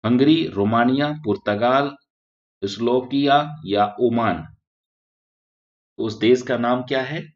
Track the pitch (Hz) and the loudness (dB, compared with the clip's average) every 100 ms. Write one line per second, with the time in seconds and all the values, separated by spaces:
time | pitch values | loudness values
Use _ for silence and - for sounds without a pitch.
0 | 110 123 143 165 151 98 101 117 123 135 | 2 4 4 4 0 -2 0 2 2 0
1 | 147 151 110 101 - 104 120 131 143 143 | -2 -4 -4 -2 -2 0 2 2 0 -8
2 | _ _ _ _ _ _ 98 101 117 127 | _ _ _ _ _ _ -10 -4 0 0
3 | 127 139 143 143 151 - 95 101 104 - | 0 -2 2 2 0 -10 -4 0 0 0
4 | 120 117 113 82 78 - _ _ _ _ | 0 2 0 -2 -8 -20 _ _ _ _
5 | _ _ _ _ _ _ _ _ _ - | _ _ _ _ _ _ _ _ _ -8
6 | 110 104 110 127 - 120 120 127 127 131 | -6 0 2 2 2 -2 0 -2 -2 -4
7 | 131 160 - | -4 -8 -12